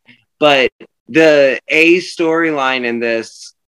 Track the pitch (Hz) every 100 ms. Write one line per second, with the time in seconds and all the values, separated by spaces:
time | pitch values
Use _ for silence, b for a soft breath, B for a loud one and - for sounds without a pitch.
0 | _ b b - 151 139 123 _ - _
1 | _ 139 160 151 135 123 - 156 165 180
2 | 175 - 165 165 165 147 131 131 120 117
3 | 117 113 110 - - _ _